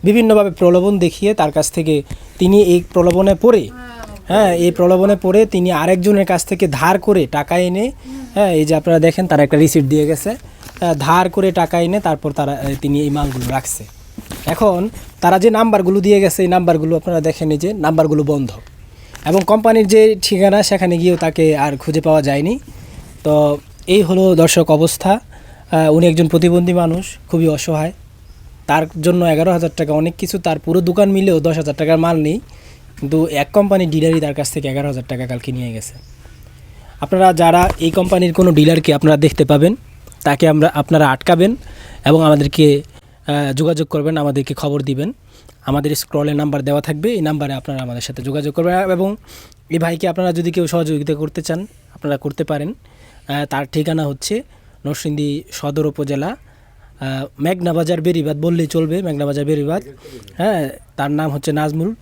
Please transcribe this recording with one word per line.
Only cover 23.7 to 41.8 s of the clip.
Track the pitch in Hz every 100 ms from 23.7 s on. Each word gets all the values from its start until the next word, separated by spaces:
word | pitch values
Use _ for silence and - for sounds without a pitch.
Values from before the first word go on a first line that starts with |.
| - -
এই | 196
হলো | 175 185 190 165
দর্শক | 165 180 156
অবস্থা। | 156 165 - 180 220 - - - - -
আহ, | 160 160
উনি | 156 175
একজন | 160 160
প্রতিবন্ধী | 165 170 175 175
মানুষ, | 180 170 165 190 - -
খুবই | 170 160
অসহায়। | 151 - 156 160 - - - - - - - -
তার | 151 160 165
জন্য | 165 180 170
এগারো | 156 175
হাজার | 175 165 -
টাকা | 151
অনেক | 151 165 165
কিছু, | 185 190
তার | 175 160
পুরো | - 180
দোকান | 175 180 202
মিলেও | 196 196 165
দশ | 160 160
হাজার | 147 143
টাকার | 156 160
মাল | 165 165
নেই, | 151 202 - - - - - -
কিন্তু | 139 160 160
এক | 147 147
কোম্পানি | 208 202 196 175
ডিলারই | 156 160 160
তার | 151
কাছ | 143 135
থেকে | 156 139
এগারো | 135 143
হাজার | 131 127
টাকা | 127 127
কালকে | 123 135
নিয়ে | 127 123
গেছে। | 110 - - - - - - - - - - - -
আপনারা | 147 185 185
যারা | 170 165 175 180 -
এই | 165
কোম্পানির | 175 180 185 180
কোনো | 165 185
ডিলারকে | 151 151 165 156
আপনারা | 143 156 151
দেখতে | 151 - 143
পাবেন, | 147 165 247 - - - -
তাকে | - 139 160
আমরা, | 151 151
আপনারা | - 139 160 147
আটকাবেন | 131 - 170 190 254 - -